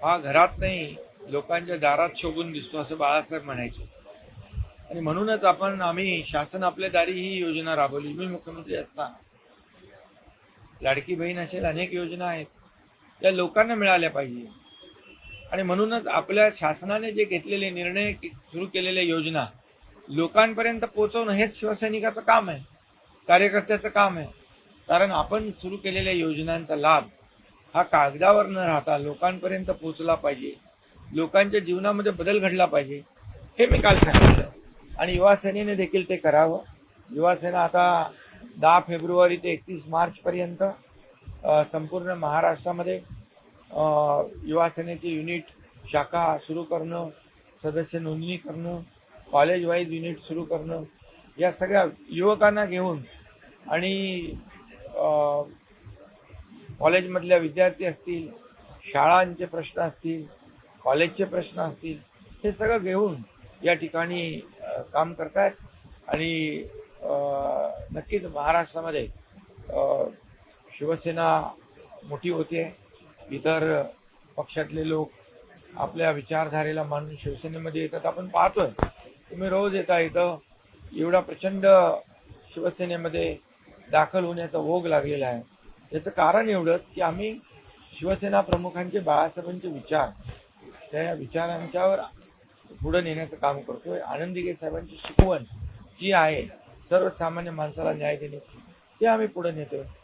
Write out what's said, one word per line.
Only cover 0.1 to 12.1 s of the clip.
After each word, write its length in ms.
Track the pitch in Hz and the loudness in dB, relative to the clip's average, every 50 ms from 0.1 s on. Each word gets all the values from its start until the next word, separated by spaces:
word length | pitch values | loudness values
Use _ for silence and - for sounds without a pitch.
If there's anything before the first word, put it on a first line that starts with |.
| 175 175 | 0 0
घरात 300 | 147 139 139 156 170 180 - - | 0 2 4 6 6 6 4 -2
नाही 380 | 185 190 190 180 160 147 151 - - - - - - - | -4 -4 -4 -4 -8 -10 -12 -16 -18 -20 -20 -20 -16 -6
लोकांच्या 480 | 135 143 143 - 170 170 170 170 180 | -6 -6 -4 -2 -4 -4 -2 -4 -6
दारात 320 | 165 151 143 143 147 165 170 - | 0 2 2 4 4 2 0 0
शोभून 360 | - - 170 156 160 170 165 160 | -6 -6 -6 -4 -4 -6 -6 -8
दिसतो 260 | 147 127 - - 156 | -10 -10 -8 -8 -8
असं 180 | 147 135 156 | -6 -6 -4
बाळासाहेब 480 | 160 147 143 143 156 151 - 160 160 143 | 0 0 2 2 2 0 -2 -8 -10 -8
म्हणायचे. 460 | 143 135 123 123 113 - - - - - - - - - - - - - - - - - - - - - - - - | -8 -8 -8 -8 -8 -10 -12 -16 -16 -18 -20 -20 -20 -20 -20 -20 -20 -20 -20 -20 -14 -8 -8 -8 -8 -10 -20 -16 -12
आणि 100 | - 175 | -10 -6
म्हणूनच 440 | 165 156 156 180 208 214 220 214 208 | -2 -2 0 0 0 0 0 4 6
आपण, 360 | 190 180 - 190 196 196 196 | 4 4 4 2 -2 -2 0
आम्ही, 440 | 185 175 170 175 190 190 180 165 151 | -2 -2 -2 0 -2 -2 -2 -2 -4
शासन 360 | - 156 151 147 147 - 185 185 | -4 -2 -2 -2 -2 -4 -2 -2
आपल्या 260 | 180 160 - 190 190 | -2 -2 -2 -6 0
दारी 240 | 175 175 170 170 185 | 2 2 2 2 0
ही 260 | 185 180 190 196 185 | -4 -4 -4 -4 -4
योजना 380 | 175 165 160 160 160 160 160 | -4 -2 -4 -4 -2 -2 0
राबवली. 360 | 147 143 139 139 143 147 147 147 | 0 0 0 0 -4 -8 -8 -8
मी 140 | 156 185 | -8 -8
मुख्यमंत्री 480 | 185 180 170 - 165 165 165 160 151 175 | -8 -8 -10 -12 -14 -16 -16 -10 -8 -8
असताना 400 | 160 151 - _ 151 147 127 120 110 _ _ _ _ _ _ - _ _ _ _ - - - - - - - _ _ _ - _ _ _ _ _ _ - - _ - - | -8 -8 -10 _ -10 -10 -10 -10 -16 _ _ _ _ _ _ -20 _ _ _ _ -20 -20 -20 -20 -20 -20 -20 _ _ _ -20 _ _ _ _ _ _ -20 -20 _ -4 0
लाडकी 320 | 131 135 139 139 165 180 | 0 0 0 -2 -6 -6
बहीण 240 | 160 165 175 180 175 | -4 -4 -6 -4 -6
असेल, 260 | 170 160 - 180 175 | -8 -8 -6 -4 -4
अनेक 300 | 170 156 160 180 180 180 | -4 -2 -2 -4 -4 -4
योजना 300 | 175 175 165 | -6 -6 -6